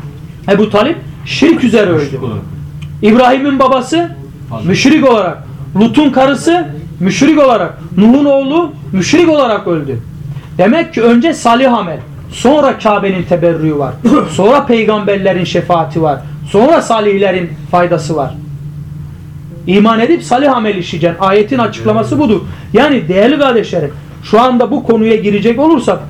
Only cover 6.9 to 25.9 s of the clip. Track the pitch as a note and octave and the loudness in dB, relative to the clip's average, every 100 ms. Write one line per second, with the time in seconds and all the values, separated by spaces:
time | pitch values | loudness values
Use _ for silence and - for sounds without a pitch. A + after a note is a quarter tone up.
6.9 | - F#3 G3 D4+ D4+ C4 A3 E3 - - | -4 -2 2 4 4 4 2 -2 -8 -6
7.9 | F3+ A3 C4+ C#4+ C4+ C4+ D#4+ E4 - - | 2 4 6 4 2 2 0 -2 -6 -6
8.9 | F#3+ E3+ D#4+ E4+ D4 B3 G3+ G3 E3 C3+ | -4 0 2 4 4 2 0 -2 -4 -4
9.9 | A#2 - - - - - - F#3+ D#4+ E4 | -8 -8 -14 -12 -12 -10 0 2 2 0
10.9 | - A#3 A#3+ E4 D#4+ A#3 A#3 C4 A#3 F3+ | 0 4 4 2 0 2 4 2 0 -4
11.9 | D3 - - - - A#3+ D4+ C#4 G#3 G#3+ | -8 -12 -16 -16 -2 2 4 2 0 0
12.9 | G3+ G3 F#3 - F3 E3+ D#3+ D#3 D3 C3 | 0 0 -2 -2 0 0 0 -2 -2 -4
13.9 | - A3+ D4 F#3+ - G3+ C4+ C4 A#3 G#3+ | -2 2 2 0 0 2 2 2 0 2
14.9 | G#3+ G3 G3 G3 F#3 D#3+ F#3 - E3+ D3+ | 0 0 0 0 -2 -2 -2 0 0 0
15.9 | E3 D#3 C3+ - - - G3 C4 E4 - | -2 -2 -2 -8 -12 -2 2 4 2 2
16.9 | A3+ G#3 G3 G3 F3+ E3+ D3 - F3+ F3 | 0 0 2 0 -2 -4 -8 -2 0 2
17.9 | E3 D3 D#3 C3+ - - - - - - | 0 -2 -4 -4 -8 -12 -12 -12 -12 -14
18.9 | - - - - - - - - G3 A3 | -14 -14 -16 -16 -16 -16 -10 0 4 4
19.9 | A3 B3 E4+ - B3 C#4+ B3 G#3+ F#3+ E3+ | 2 2 0 0 0 2 0 -2 -4 -4
20.9 | E3+ E3+ E3+ F#3+ G3+ G#3 C4 A3 - A3 | -2 -2 0 2 2 2 0 -2 -2 -2
21.9 | A3 A3 C#4 C#4+ F#3 - - - G#3+ D4 | 0 0 0 2 0 -2 -14 -2 0 2
22.9 | B3+ D#3+ F#3 A3+ D4 C#4 A#3 - F3 C#3+ | 0 0 2 2 2 2 0 0 -4 -6
23.9 | - - - - G#3+ B3+ A#3+ - C#4+ - | -10 -18 -14 0 2 4 2 0 -2 0
24.9 | A3 A3 G#3+ G3 G3+ A3+ A#3 D#4 D#4 - | 2 2 2 2 0 0 2 2 2 0